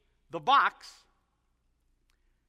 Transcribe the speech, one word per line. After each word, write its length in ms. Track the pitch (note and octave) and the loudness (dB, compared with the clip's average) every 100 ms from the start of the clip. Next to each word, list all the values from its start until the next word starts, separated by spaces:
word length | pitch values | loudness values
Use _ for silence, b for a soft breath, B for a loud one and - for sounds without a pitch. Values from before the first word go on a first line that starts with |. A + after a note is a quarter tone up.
| _ _ _ | _ _ _
the 80 | E3 | -8
box 480 | D3+ C#4 G3 - - - _ _ _ _ _ _ _ _ _ _ _ _ _ _ | 0 0 0 -6 -18 -20 _ _ _ _ _ _ _ _ _ _ _ _ _ _